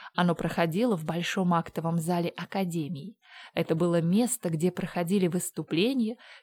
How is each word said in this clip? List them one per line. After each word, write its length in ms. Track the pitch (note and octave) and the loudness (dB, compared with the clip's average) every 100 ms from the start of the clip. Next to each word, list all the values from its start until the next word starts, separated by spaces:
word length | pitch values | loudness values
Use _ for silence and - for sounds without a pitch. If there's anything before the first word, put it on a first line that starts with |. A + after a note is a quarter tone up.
| - | -10
Оно 220 | - F3 E3 | 0 2 2
проходило 600 | F#3 - E3+ E3 B3 F#3+ | 0 0 0 2 2 0
в 100 | D#3 | -2
большом 500 | D#3+ F3 - F#3 E3+ | -4 -2 0 2 2
актовом 420 | E3 - E3 E3+ | 0 -4 -2 -2
зале 300 | D#3+ F3 E3+ | 0 0 0
Академии. 880 | - F3 G3+ F#3 E3+ D3 C#3+ E3+ - - - - - | -4 -8 -4 -2 -2 -4 -6 -10 -18 -20 -20 -10 -4
Это 180 | E3 | 0
было 280 | E3 F3 E3+ | 2 4 4
место, 480 | E3 G3 B3 - F3+ | 4 4 2 0 -2
где 220 | D#3+ F3+ | 0 0
проходили 560 | F3+ F#3 - E3+ G3+ F3+ | 0 -6 -2 0 2 2
выступления, 880 | F3 - - D#3 D#3 A3 C4+ A3 A#3+ - - | 0 -4 -8 -2 2 2 2 -2 -4 -14 -18